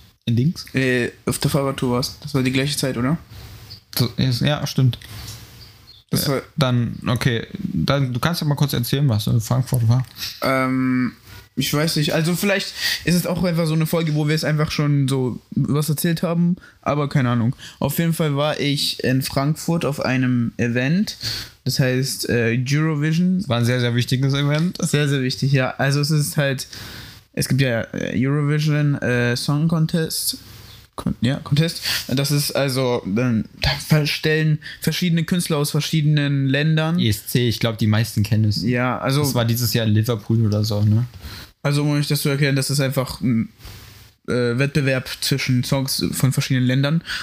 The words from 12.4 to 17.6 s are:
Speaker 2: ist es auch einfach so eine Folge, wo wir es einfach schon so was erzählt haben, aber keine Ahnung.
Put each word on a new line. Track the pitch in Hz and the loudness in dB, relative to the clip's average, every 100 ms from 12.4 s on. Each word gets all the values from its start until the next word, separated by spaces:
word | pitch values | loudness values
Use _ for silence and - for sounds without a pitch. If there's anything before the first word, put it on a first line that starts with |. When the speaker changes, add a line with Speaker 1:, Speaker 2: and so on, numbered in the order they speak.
| 202 190 - - - - | 0 0 -4 -6 -4 -2
Speaker 2:
ist | - 175 | 0 0
es | 170 | 0
auch | 160 | 0
einfach | 180 165 160 | 0 0 0
so | |
eine | 160 160 | 0 0
Folge, | 170 165 | 0 0
wo | 151 151 | 0 0
wir | 156 | 0
es | |
einfach | 147 151 156 | 0 0 0
schon | - 147 143 135 | 0 2 2 2
so | 135 127 - - | 0 -2 -4 -6
was | - 135 143 151 | -2 0 0 0
erzählt | 147 175 165 | 0 0 0
haben, | 170 170 175 180 - - | 0 2 2 0 -6 -8
aber | - 147 139 | -2 -2 0
keine | 147 123 | 0 2
Ahnung. | 120 113 - | 2 0 -2